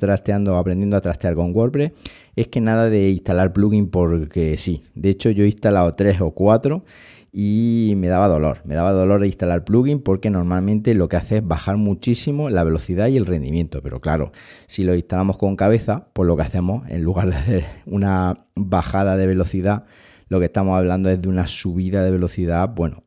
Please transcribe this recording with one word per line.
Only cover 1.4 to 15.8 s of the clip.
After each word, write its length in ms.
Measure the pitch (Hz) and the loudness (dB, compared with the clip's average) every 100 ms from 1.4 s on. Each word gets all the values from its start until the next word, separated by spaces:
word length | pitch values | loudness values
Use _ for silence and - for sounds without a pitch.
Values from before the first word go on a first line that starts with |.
| 87 | 0
WordPress, 380 | 90 117 147 147 - - - _ | 0 0 0 -4 -6 -20 -20 _
es 140 | - 117 | -6 -4
que 140 | 127 | -2
nada 260 | 113 113 113 | 0 2 2
de 220 | 107 98 | 2 2
instalar 420 | 95 - 90 92 | 0 0 0 2
plugin 380 | 95 104 104 98 | 2 2 2 0
porque 640 | 90 85 82 76 - 82 78 | 2 2 0 -2 -2 -2 -2
sí. 280 | - 80 - | -4 -6 -8
De 160 | - 92 | -4 -2
hecho, 180 | 98 117 | 0 0
yo 140 | 104 | 4
he 40 | 104 | 2
instalado 460 | 104 110 101 87 | 2 2 4 2
tres 240 | - 101 90 | 2 2 2
o 80 | 82 | 0
cuatro 560 | - 95 113 139 165 - - - - _ | 2 4 4 2 -4 -8 -20 -20 -20 _
y 640 | 101 104 107 117 117 110 101 | -6 -2 0 0 2 2 0
me 100 | 90 | 2
daba 200 | 90 101 | 2 4
dolor. 340 | 80 76 - | 2 0 -2
Me 100 | - | -6
daba 180 | 76 87 | -2 0
dolor 280 | 95 92 101 | 2 4 2
de 60 | 101 | 2
instalar 400 | - 87 85 82 | -2 -2 -2 0
plugin 340 | 110 131 147 | 2 2 0
porque 300 | 123 95 107 | -2 -2 0
normalmente 640 | 95 87 90 95 107 107 | 0 0 0 0 0 0
lo 160 | 110 85 | 2 2
que 60 | 87 | -2
hace 200 | - 107 | -2 -2
es 100 | 104 | -2
bajar 300 | 78 - 101 | -4 -2 0
muchísimo 720 | 104 95 - 120 - 143 147 | 0 0 -2 -2 -2 -4 -2
la 160 | 98 | 0
velocidad 440 | 82 80 - 90 113 | 0 0 -2 -2 2
y 100 | 135 | 2
el 80 | 90 | 0
rendimiento. 560 | 87 65 80 80 67 | -2 -2 -4 -4 -6
Pero 180 | 69 65 | -10 -8
claro, 320 | 78 78 71 - - - - | -2 -2 -2 -8 -20 -20 -14
si 160 | - | -4
lo 120 | 92 | 0
instalamos 420 | 90 85 92 95 98 | 0 0 -2 -2 0
con 200 | 98 98 | -2 0
cabeza, 520 | 98 113 | 2 2